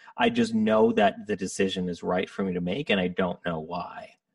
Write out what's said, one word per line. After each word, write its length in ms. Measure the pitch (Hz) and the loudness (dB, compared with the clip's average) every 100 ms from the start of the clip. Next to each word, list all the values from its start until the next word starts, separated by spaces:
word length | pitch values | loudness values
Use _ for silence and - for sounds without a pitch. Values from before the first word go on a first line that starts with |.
| - - | -12 0
I 120 | 120 | 0
just 240 | 117 113 | 2 0
know 380 | 113 110 110 113 | 2 4 6 6
that 340 | 110 101 - 104 | 6 2 2 -6
the 100 | 98 | -4
decision 540 | 95 - 95 95 90 | -4 0 0 0 -4
is 140 | 85 | -4
right 260 | 107 92 95 | -2 -2 -2
for 140 | - | -4
me 100 | 98 | -4
to 80 | 90 | -2
make 300 | 87 135 151 | -2 -4 0
and 80 | 101 | 0
I 80 | 90 | 0
don't 360 | 90 92 87 | 0 -2 -2
know 160 | 87 80 | -6 -6
why. 520 | 80 90 82 - - _ _ | -6 -8 -8 -12 -16 _ _